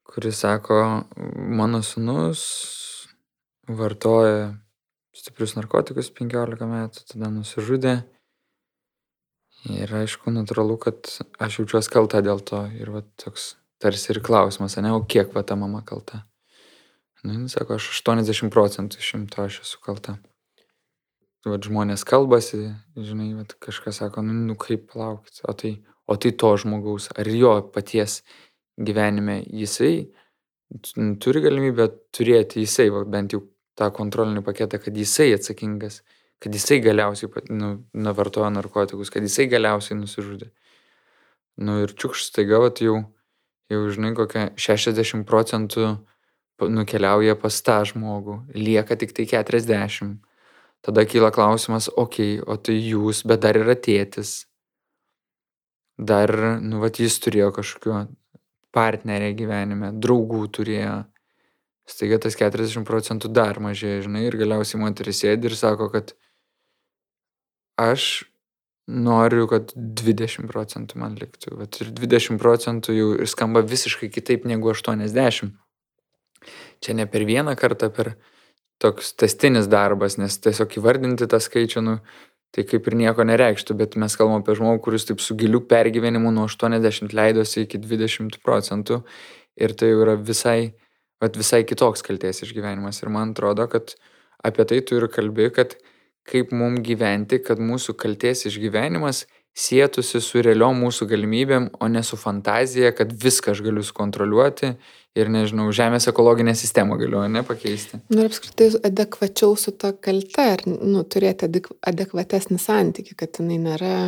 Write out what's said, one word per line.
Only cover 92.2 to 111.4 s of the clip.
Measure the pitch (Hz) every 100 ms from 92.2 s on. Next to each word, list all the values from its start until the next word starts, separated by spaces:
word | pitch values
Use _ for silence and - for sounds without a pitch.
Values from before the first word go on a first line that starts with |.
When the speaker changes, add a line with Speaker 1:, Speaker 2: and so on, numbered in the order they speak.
| 92 95
Speaker 1:
išgyvenimas. | 110 113 104 98 98 101
Ir | 107
man | 107 110
atrodo, | 107 104 104 117
kad | 117 - - _ _ _ _
apie | - 113 107
tai | 123
tu | 131 123
ir | 117
kalbi, | - 107 110 113
kad | - 127 - _ _ _ _ -
kaip | 127 120
mum | 120 120 123
gyventi, | 113 113 113 101 104 127
kad | 127 113
mūsų | 113 123 -
kaltės | - 117 104 123 127 107
išgyvenimas | 104 107 107 139 170 151 127 - _ _ -
sietųsi | - 127 139 139 123 120
su | 113 123
realiom | 117 110 117 131
mūsų | 120 117 107
galimybėm, | 107 104 113 135 135 123
o | - 113
ne | 113
su | 113 110
fantazija, | - 101 101 107 131 127 123
kad | 113 107
viską | 117 127 127 -
aš | 101
galiu | 107 107
sukontroliuoti | 104 - 101 101 104 107 139 139 139 123 - - _ -
ir, | 110
nežinau, | 110 107 110 107
Žemės | 104 117 120 117
ekologinę | 113 117 117 117 113
sistemą | - - 101 104
galiu, | 117 107
ane, | 101 110
pakeisti. | 127 113 110 107 - 113
Speaker 2:
Nu, | - 220
ir | 220
apskritai | 220 - - 226 220
adekvačiau | 208 190 208 - 196 196 208 208
su | - 196
ta | 196
kalte, | 196 - 196 196 - 269
ar, | 185
nu, | - 175 - 196
turėti | 190 196 196 190